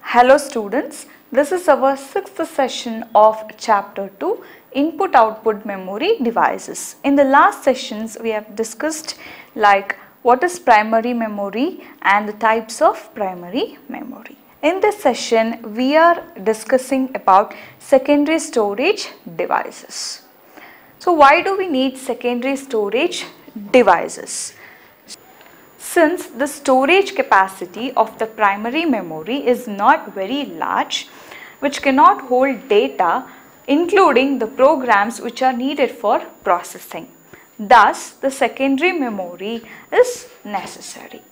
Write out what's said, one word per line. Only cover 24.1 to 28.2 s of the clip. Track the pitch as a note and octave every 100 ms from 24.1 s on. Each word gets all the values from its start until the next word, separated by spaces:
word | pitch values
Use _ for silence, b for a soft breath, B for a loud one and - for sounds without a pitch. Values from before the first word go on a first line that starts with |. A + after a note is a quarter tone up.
| - - - - - B B B B _ - _ _ b b b _ -
Since | - D#4 F4+ -
the | A3+ C#4
storage | - - C4 C4+ F#4 G4
capacity | - C4 G3+ F#3+ - F3+ - B3+
of | - A3
the | -